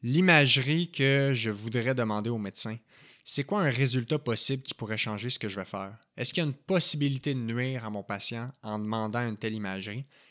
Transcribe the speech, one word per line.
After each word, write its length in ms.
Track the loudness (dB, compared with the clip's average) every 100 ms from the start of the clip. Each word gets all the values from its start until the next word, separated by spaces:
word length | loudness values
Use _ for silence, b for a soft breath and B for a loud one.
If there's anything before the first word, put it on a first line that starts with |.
L'imagerie 880 | 0 4 6 8 6 4 2 0 0
que 440 | 0 2 4 4 2
je 160 | 0
voudrais 420 | -4 -4 -2 0
demander 380 | 0 0 0 -2
au 80 | -4
médecin, 380 | -4 -6 -6 -6 _ B B B
c'est 200 | -4 -4
quoi 180 | 0 2
un 80 | 2
résultat 480 | 2 2 2 0 -2
possible 460 | 0 2 2 2
qui 100 | -6
pourrait 240 | -10 -6 -4
changer 320 | -2 -4 -4
ce 80 | -4
que 120 | -4
je 100 | -6
vais 60 | -6
faire ? 300 | -8 -8 -12 _ -4
Est-ce 180 | -2
qu'il 80 | 0
y 40 | -2
a 40 |
une 60 | -4
possibilité 800 | 0 2 4 2 0 0 -2 -2
de 40 |
nuire 460 | -2 -2 -4 -4 -6
à 60 |
mon 100 | -8
patient 500 | -6 -4 -4 -4 -8 -10
en 160 | -6 -4
demandant 480 | -2 -2 -2 -2 -4
une 100 | -4
telle 160 | -6
imagerie ? 520 | -4 -4 -6 -6 -10 -12 b b